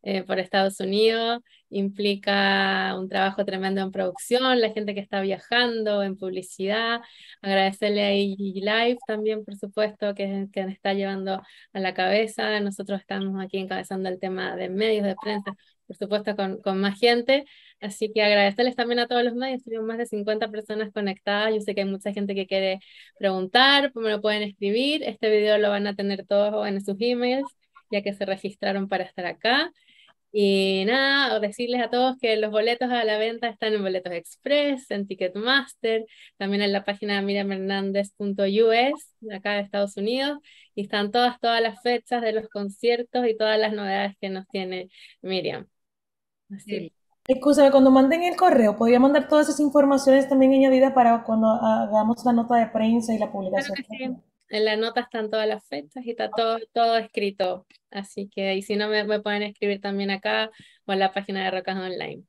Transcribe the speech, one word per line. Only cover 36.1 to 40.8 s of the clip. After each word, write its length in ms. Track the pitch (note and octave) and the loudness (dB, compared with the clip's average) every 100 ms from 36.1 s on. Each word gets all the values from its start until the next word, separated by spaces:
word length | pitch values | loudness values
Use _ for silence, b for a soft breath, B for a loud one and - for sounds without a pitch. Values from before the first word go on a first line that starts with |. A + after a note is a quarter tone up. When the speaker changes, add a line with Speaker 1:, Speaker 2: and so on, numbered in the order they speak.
| b b _ | b b _
Speaker 1:
también 260 | G3 G3+ | -2 0
en 100 | G#3 | 0
la 100 | G3 | 0
página 380 | G3 G3+ G#3 G3+ | -2 -6 -2 -2
miriam 300 | G3 G3+ G3 | 0 -2 -2
hernández 600 | F#3+ F#3+ G3 G3 G3 G3+ _ | -4 -4 -4 -2 -2 -4 _
punto 240 | G3+ G3 | -6 -2
U 300 | G3 G3+ A3+ | 0 4 4
S, 240 | A3+ C4 D4+ - _ | 4 2 -2 -10 _
de 160 | A3 G3 | -14 -8
acá 160 | G3+ | -4
de 100 | G3+ | -4
Estados 340 | G3+ G3+ G3+ G3+ | -4 -2 -2 -2
Unidos, 440 | G3+ B3+ C#4 D4 b b b | -4 -2 -4 -6 b b b
y 80 | - | -10